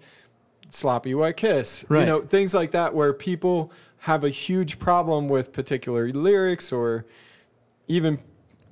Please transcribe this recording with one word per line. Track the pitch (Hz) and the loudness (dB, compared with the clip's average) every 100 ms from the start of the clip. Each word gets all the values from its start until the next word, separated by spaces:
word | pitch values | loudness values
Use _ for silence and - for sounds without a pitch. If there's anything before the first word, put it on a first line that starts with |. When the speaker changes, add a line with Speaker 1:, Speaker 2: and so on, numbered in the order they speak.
| - - _ _ _ _ - | -14 -20 _ _ _ _ -12
Speaker 1:
Sloppy | - 143 120 131 | -4 0 0 -2
Wet | 135 160 160 | 0 0 0
Kiss, | 220 151 120 - - | 0 2 0 -6 0
Speaker 2:
Right. | 151 | 2
Speaker 1:
you | 147 | 4
know, | 156 | 2
things | - 196 196 | 2 0 2
like | 190 165 | 0 0
that, | 170 170 | 0 0
where | 156 147 | 2 0
people | 139 - 175 180 180 160 - - _ | 0 -4 -2 0 0 -2 -10 -20 _
have | - 156 | -2 0
a | 143 | 0
huge | 135 - 185 165 - | -4 -2 -2 -2 -2
problem | - 175 165 151 147 | 2 2 2 0 0
with | 135 131 | 0 -2
particular | - 127 131 - 120 120 | -8 -6 -6 -2 -2 -2
lyrics, | 135 175 196 185 175 - | 0 2 2 2 -2 -4
or | 127 117 113 113 - - - _ _ _ _ - | -2 -2 -2 -6 -20 -20 -20 _ _ _ _ -4
even | 170 160 143 - _ _ _ _ | 0 2 0 -6 _ _ _ _